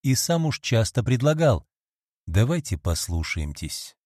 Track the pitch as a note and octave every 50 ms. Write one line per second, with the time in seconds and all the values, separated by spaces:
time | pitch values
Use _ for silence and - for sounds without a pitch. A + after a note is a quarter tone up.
0 | - C3+ C3 - - - E3+ E3 D#3+ D3+ - - - - B2 A2+ A2 - _ -
1 | A2 B2 B2+ A#2 B2+ D3 D#3 D#3 E3 C#3+ A2 D#2 - _ _ _ _ _ _ _
2 | _ _ _ _ _ - E2 G2+ A2+ C3 E3+ E3+ C#3+ - - D2 - - E2 -
3 | - - E2+ E2 D#2+ - - E2+ D#2 D2 C#2+ - - D2 - - - - _ _
4 | _